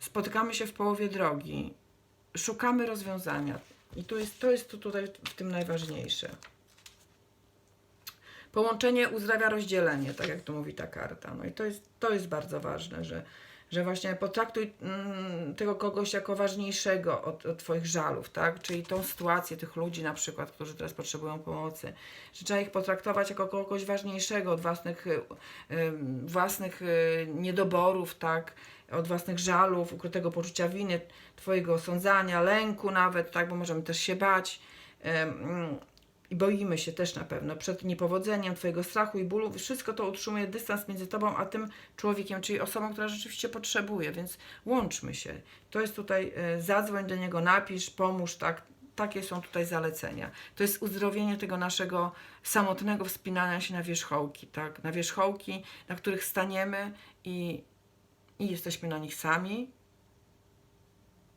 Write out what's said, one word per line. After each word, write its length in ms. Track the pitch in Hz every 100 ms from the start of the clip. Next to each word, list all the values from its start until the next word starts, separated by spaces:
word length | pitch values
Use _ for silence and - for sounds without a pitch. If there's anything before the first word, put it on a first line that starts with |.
spotykamy 540 | - 208 208 220 226
się 120 | - 214
w 60 |
połowie 360 | - 208 202 208
drogi, 680 | 190 170 143 147 143 139 - _ _ _ _ _ -
szukamy 500 | - 220 247 247 233
rozwiązania. 720 | 220 196 190 170 143 143 143 - - _ -
I 80 |
tu 140 | 175 220
jest, 220 | 214 -
to 100 | 254
jest 200 | 247 240
tu, 80 | 208
tutaj 280 | 208 196 196 -
w 100 | -
tym 160 | - 185
najważniejsze. 800 | 175 175 165 160 151 64 - - - - - _ - - - _ _ _ _ _ _ _ _ _ _ - - - - -
Połączenie 560 | - 220 220 247 247 240
uzdrawia 400 | 220 202 220 220
rozdzielenie, 680 | 214 196 185 170 143 135
tak 140 | 143 -
jak 140 | 160
tu 100 | -
mówi 220 | 151 147
ta 120 | 73 80
karta. 480 | - - - -
No 100 | -
i 80 | -
to 120 | -
jest, 240 | 214 202 - _
to 100 | 233
jest 180 | 208 180
bardzo 320 | 156 - 151
ważne, 440 | 143 147 - -
że, 180 | 165 165 165 - - - -
że 140 | 170
właśnie 300 | 180 185 190
potraktuj, 580 | 185 196 208 226 - 214 -
mm, 720 | - 190 196 196 190 170 160
tego 200 | - 208
kogoś 380 | 202 208 196 202
jako 240 | 202 196 202
ważniejszego 840 | 202 196 196 196 202 185 170 139
od, 240 | - 160 -
od 120 | 165
twoich 280 | - 165 165
żalów, 440 | 170 151 127 -
tak? 320 | - 165 170
Czyli 200 | - 175
tą 200 | 170 190
sytuację 540 | 185 - 175 175 170 160
tych 200 | 165 -
ludzi 260 | 170 170
na 120 | 160
przykład, 380 | 151 - 147 147
którzy 220 | - 151
teraz 180 | 151 160
potrzebują 460 | - 151 151 156 156
pomocy, 540 | 175 156 160 160 - - - - -
że 100 | -
trzeba 160 | 180 202
ich 100 | 202
potraktować 600 | 190 190 185 208 196 196
jako 180 | 196 190
kogoś 360 | 196 196 202
ważniejszego 680 | 196 202 202 190 185 208 185
od 80 | 165
własnych, 460 | 170 170 170 170 185
y, 140 | 156 - - - - -
y, 220 | 165 165 156 135 131
własnych, 580 | 131 175 185 196 190 -
y, 440 | 180 170 165 165 160
niedoborów, 800 | 151 180 185 185 175 180 190 170
tak? 380 | - 165 165 165 - - - -
Od 180 | 165 165
własnych 300 | 175 175 175
żalów, 540 | 180 180 190 180 170
ukrytego 380 | 175 175 185 170
poczucia 380 | 170 170 - 175
winy, 320 | 185 202 170 170 - - -
twojego 320 | - 190 170
osądzania, 680 | 165 165 175 196 196 185 175
lęku 500 | 175 214 220 208 202
nawet, 400 | 190 180 180 170
tak? 180 | 170 175
Bo 80 | 175
możemy 260 | 170 160
też 160 | 160 165
się 180 | - 185
bać, 440 | 196 190 185 - - - - -
em, 260 | - 160 160
mm, 500 | 135 151 175 165 143 - - _ _ -
i 60 | 180
boimy 420 | 196 202 196 160
się 140 | 165
też 220 | 165 175
na 100 | -
pewno 320 | 165 160 147 156
przed 280 | - 180
niepowodzeniem, 720 | 185 175 175 185 196 208 190
twojego 300 | 180 180 170
strachu 340 | 175 220 214 202
i 60 |
bólu. 280 | 185 202 214
Wszystko 400 | 196 - 247 -
to 160 | 220 202
utrzymuje 380 | 196 - 208 196
dystans 420 | 208 226 208 208
między 180 | 196 185
tobą 300 | 214 208 196
a 100 | 190
tym 220 | 220 214 - - -
człowiekiem, 440 | 208 202 196 190
czyli 200 | 185 202
osobą, 320 | 196 226 214
która 160 | 214 214
rzeczywiście 400 | 208 - - 233
potrzebuje, 640 | 226 208 220 202 208 151
więc 260 | 170 175 - - -
łączmy 500 | - 254 202 - -
się. 260 | - - - - - -
To 100 | 214
jest 160 | 214 214
tutaj, 360 | 202 190 190 -
e, 260 | 170 170
zadzwoń 440 | 170 202 208 202 190
do 100 | 185
niego, 240 | 180 175
napisz, 500 | 170 190 196 190 -
pomóż, 460 | - 185 185 175 -
tak? 260 | 165 165 - - - -
Takie 260 | 208 202
są 180 | 190 180
tutaj 240 | 175 175
zalecenia. 680 | 170 170 160 160 - - - - - -
To 60 |
jest 200 | 202 -
uzdrowienie 540 | 214 190 202 202 208 202
tego 200 | 202 185
naszego 560 | 180 180 185 180 175 - - -
samotnego 640 | - 226 196 190 202 202
wspinania 560 | 190 - - 180 180 175
się 140 | 180
na 80 | 180
wierzchołki, 640 | 175 165 - 147 147 - -
tak? 380 | - 151 151
Na 80 | 156
wierzchołki, 720 | 170 170 - 196 - - 190 - - -
na 60 |
których 300 | 180 - 190
staniemy 680 | - - 190 190 196 196 202 208 - -
i, 380 | - 180 175 156 - _ _ _ _ _ _ -
i 120 | 202
jesteśmy 380 | 175 175 165 170
na 100 | 156
nich 160 | 156
sami. 560 | - 160 160 185 214 247 - _ _ _ _ _ _ _ _ _ _ _ _ _ _ _